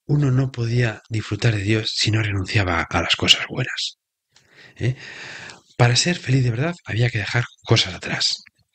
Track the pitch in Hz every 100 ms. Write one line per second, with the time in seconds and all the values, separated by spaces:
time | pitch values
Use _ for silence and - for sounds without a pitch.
0 | - 147 139 127 135 120 117 120 120 107
1 | - 110 - 104 120 104 98 110 107 -
2 | - 107 107 101 92 110 92 85 - 87
3 | 82 - 90 - - - - - - -
4 | _ _ _ _ _ - - - - 131
5 | - - - - - - _ - 120 120
6 | 180 175 - 135 123 113 160 175 - 104
7 | 123 110 98 120 117 - - 113 95 87
8 | - - - - - _ _